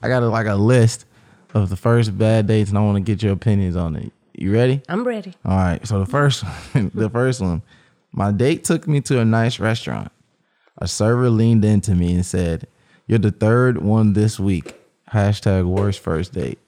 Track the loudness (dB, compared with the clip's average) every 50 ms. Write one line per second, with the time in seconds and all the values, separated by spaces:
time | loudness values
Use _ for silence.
0 | -2 -2 -2 0 0 0 0 0 0 0 0 2 2 4 4 6 4 4 2 -2
1 | -14 _ _ _ _ _ _ _ _ _ -2 -2 0 0 -4 -4 0 2 2 2
2 | 2 0 -2 0 0 2 2 2 2 2 2 0 2 0 0 0 2 2 2 0
3 | 0 -2 -4 -2 0 -2 -2 0 0 0 0 2 0 0 -2 -2 -4 -4 -4 -6
4 | -8 -12 _ _ _ _ _ -8 -4 -2 0 2 2 2 0 -2 -4 -6 -6 -4
5 | -4 -4 -4 -6 -8 -12 -18 _ _ -2 0 0 2 0 -2 -4 -4 -4 -4 -2
6 | -2 -2 -2 0 0 0 0 -2 -6 -10 -12 -14 -16 -4 -2 -2 -2 -2 -2 -4
7 | -4 -2 -2 -2 -2 -2 -2 -2 -2 -2 -2 -4 -6 _ _ _ _ _ _ _
8 | _ _ -6 -4 -2 0 0 0 2 0 0 -2 -2 -2 -2 -2 -2 -2 -2 -2
9 | 0 0 0 2 2 2 2 2 0 0 -2 -2 -2 -2 -2 -2 -4 -8 -8 -8
10 | -8 -12 _ _ _ _ _ _ _ _ _ _ _ _ _ -10 -8 -8 -4 0
11 | 0 2 2 2 2 2 2 2 4 4 4 4 4 4 4 2 2 2 0 0
12 | 2 2 0 0 -2 -2 -2 -2 -2 -2 -4 -6 -8 -12 _ _ _ _ _ _
13 | _ 0 0 2 2 0 0 2 2 2 4 4 4 2 0 0 0 0 2 4
14 | 4 4 4 4 2 0 0 -2 -2 -2 -2 -2 -4 -8 -18 -20 _ _ _ _
15 | _ -6 -2 0 0 0 0 0 0 0 0 2 0 0 0 0 0 -2 -2 -4
16 | -4 -4 -4 -4 -4 -6 -6 -8 -8 -8 -8 -12 _